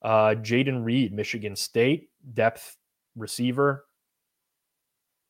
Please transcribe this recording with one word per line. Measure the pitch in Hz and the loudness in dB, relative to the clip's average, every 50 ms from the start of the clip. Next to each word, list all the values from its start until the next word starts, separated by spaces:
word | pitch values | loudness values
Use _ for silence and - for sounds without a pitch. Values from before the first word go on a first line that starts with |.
| - | -2
Uh, | 110 110 110 107 110 110 | 2 4 4 4 4 2
Jaden | 110 110 107 117 127 135 135 131 123 113 | 0 0 0 0 2 2 0 -2 -4 -2
Reed, | 113 117 135 131 101 | 0 2 2 2 0
Michigan | 98 104 104 - - 117 104 104 98 | -2 -4 -6 -6 -6 -6 -8 -8 -8
State, | - - - - 117 117 131 151 160 - _ _ _ - 135 113 | -8 -8 -2 0 2 2 4 2 0 -4 _ _ _ -20 -8 -2
depth | 107 135 113 - - - - - _ _ _ _ _ _ _ - | 0 0 0 0 -2 -12 -20 -20 _ _ _ _ _ _ _ -14
receiver. | 117 110 107 - - 123 127 123 135 143 143 135 139 - _ _ _ _ _ _ _ _ _ _ _ _ _ _ _ _ _ _ _ _ _ _ _ _ _ _ _ _ | -12 -12 -8 -6 -4 -2 -2 0 2 2 0 0 -2 -8 _ _ _ _ _ _ _ _ _ _ _ _ _ _ _ _ _ _ _ _ _ _ _ _ _ _ _ _